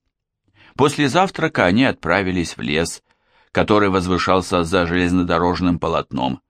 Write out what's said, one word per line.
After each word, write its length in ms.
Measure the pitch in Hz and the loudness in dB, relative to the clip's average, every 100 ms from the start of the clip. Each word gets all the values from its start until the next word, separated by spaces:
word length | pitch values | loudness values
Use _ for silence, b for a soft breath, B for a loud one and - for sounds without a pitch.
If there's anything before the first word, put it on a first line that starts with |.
| _ _ _ _ _ b b | _ _ _ _ _ b b
После 340 | b 143 143 143 | b 0 2 0
завтрака 580 | 160 190 - 160 127 92 | 0 0 -2 -4 2 2
они 180 | 101 | 4
отправились 720 | 131 92 80 92 92 92 82 - | 2 0 -2 0 0 -2 -4 -6
в 40 | |
лес, 420 | 58 76 85 - _ _ _ _ _ | -4 -2 -2 -6 _ _ _ _ _
который 380 | - 87 104 101 | -2 2 2 4
возвышался 760 | 95 87 90 - 92 90 90 | 0 0 -2 2 0 0 -2
за 220 | 82 92 85 | 0 0 0
железнодорожным 920 | 87 90 92 87 85 90 87 90 85 | 0 0 0 0 0 0 0 -2 -2
полотном. 640 | 82 78 - 67 65 67 _ | -2 -4 -4 -6 -6 -6 _